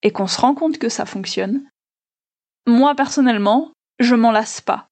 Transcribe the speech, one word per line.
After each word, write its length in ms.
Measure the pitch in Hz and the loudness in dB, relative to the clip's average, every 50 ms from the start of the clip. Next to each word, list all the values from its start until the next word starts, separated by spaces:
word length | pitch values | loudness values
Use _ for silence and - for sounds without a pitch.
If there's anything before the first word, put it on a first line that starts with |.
| - | -2
et 100 | 214 208 | -2 -2
qu'on 160 | - 196 185 | -2 -6 -6
se 120 | - - | -2 0
rend 140 | - 254 285 | 0 0 0
compte 240 | 269 330 320 311 320 | 0 -2 -4 -2 -2
que 100 | - 226 | -4 -6
ça 180 | - - 254 | -4 -6 -8
fonctionne, 600 | - - 202 190 - - 196 190 190 214 277 277 _ _ _ _ _ _ _ _ _ _ _ _ _ _ _ _ _ _ _ _ - | -8 -8 -10 -10 -8 -6 -6 -4 -4 -4 -6 -6 _ _ _ _ _ _ _ _ _ _ _ _ _ _ _ _ _ _ _ _ 2
moi 260 | 233 240 269 294 294 | 4 4 4 4 2
personnellement, 760 | 285 277 269 - 294 269 254 233 208 202 202 214 262 320 - _ _ _ _ _ _ | 0 -2 -2 0 2 2 2 2 2 2 2 2 2 0 -2 _ _ _ _ _ _
je 160 | 247 240 247 | 2 2 4
m'en 160 | 233 226 233 | 4 4 4
lasse 300 | 220 214 220 214 - - | 2 2 -2 -2 -10 -10
pas. 260 | - - - 202 - _ | -6 -6 -6 -6 -6 _